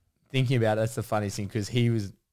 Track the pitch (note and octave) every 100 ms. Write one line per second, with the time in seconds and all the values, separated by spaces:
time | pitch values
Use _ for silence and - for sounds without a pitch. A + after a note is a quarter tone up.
0 | _ _ _ C3 B2+ B2+ A2 G#2+ A2+ A2+
1 | G2+ G#2+ G#2 G#2 G2 A2 G2 B2 A#2+ A2+
2 | G2 - _